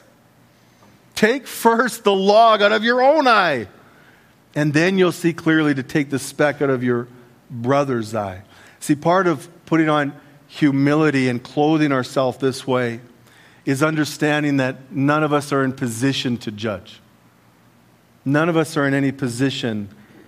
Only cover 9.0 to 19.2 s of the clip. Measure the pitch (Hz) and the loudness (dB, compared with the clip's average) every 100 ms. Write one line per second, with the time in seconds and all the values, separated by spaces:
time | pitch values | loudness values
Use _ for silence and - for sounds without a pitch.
9 | 165 185 180 139 - - - 160 156 151 | 2 2 2 -2 -8 -20 -2 0 2 2
10 | 143 - - - _ - 147 135 143 147 | 0 -6 -20 -20 _ 0 2 4 2 4
11 | 156 135 127 120 - 151 147 160 151 131 | 2 2 0 -4 -6 -2 2 2 2 0
12 | 123 143 131 120 135 127 - 123 120 117 | -2 -2 -2 -2 -4 -4 -4 -2 -2 -6
13 | - - - - - - - 135 156 156 | -14 -20 -20 -20 -20 -12 -4 0 0 0
14 | 143 - 151 147 147 139 131 - - 135 | -4 -2 -2 0 0 0 -2 -4 -10 -2
15 | 139 151 156 147 139 139 131 127 123 110 | 0 2 2 0 0 -2 -2 -2 -6 -2
16 | 135 131 127 117 - 104 110 95 - - | -2 -2 -4 -4 -8 -8 -6 -6 -10 -20
17 | _ _ _ _ _ _ _ _ _ _ | _ _ _ _ _ _ _ _ _ _
18 | _ _ 135 147 170 165 160 151 139 139 | _ _ -2 0 2 0 0 0 0 0
19 | 139 131 | -2 -2